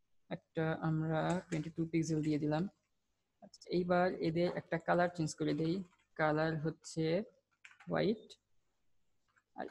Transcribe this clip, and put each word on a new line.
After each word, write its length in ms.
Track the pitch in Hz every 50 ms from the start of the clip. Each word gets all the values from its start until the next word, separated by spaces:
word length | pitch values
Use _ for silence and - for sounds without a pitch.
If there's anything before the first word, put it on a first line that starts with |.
| _ _ _ _ _ -
একটা 480 | 170 165 - _ - 165 160 160 160 -
আমরা 600 | - 160 160 156 156 160 160 156 156 160 170 180 - -
টোয়েন্টি 220 | 170 156 151 160
টু 160 | - - 165
pixel 360 | 165 165 165 160 156 160 156 147
দিয়ে 160 | 156 151 147
দিলাম। 300 | 151 147 151 156 180 202 - _ _ _ _ _ _ _ _ _ _ _ _ _ -
আচ্ছা, 200 | - - - -
এইবার 460 | - - 175 180 180 180 180 180 185 -
এদের 360 | - - 170 160 170 175 180 -
একটা 220 | - - - - 165
color 300 | - - 175 175 175 175 175
change 180 | 175 160 151 -
করে 200 | - 156 147 147
দেই, 280 | 147 160 160 165 196 180 - _ _ _ _ -
Color 440 | - 160 156 151 156 160 160 160 156
হচ্ছে 640 | 147 160 160 - - - - 165 160 160 165 190 226 - - _ _ _ _ _ - - - - - -
হোয়াইট। 480 | 170 160 156 180 226 - - - - - _ _ _ _ _ _ _ _ _ _ _ _ _ _ _ _ _ _ _ _ _ _ -
আর 120 | - - -